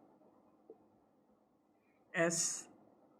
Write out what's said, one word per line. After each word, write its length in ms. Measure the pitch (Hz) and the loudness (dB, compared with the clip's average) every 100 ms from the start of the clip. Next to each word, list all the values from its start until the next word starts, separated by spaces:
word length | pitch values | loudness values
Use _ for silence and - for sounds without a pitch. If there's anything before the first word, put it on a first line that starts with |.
| - - - - - - - - - - - _ _ _ _ _ _ _ _ _ - 185 170 | -20 -20 -20 -20 -20 -20 -20 -20 -20 -20 -20 _ _ _ _ _ _ _ _ _ -4 2 2
এস 120 | 165 - - - - - - - | 2 0 -4 -10 -20 -20 -20 -20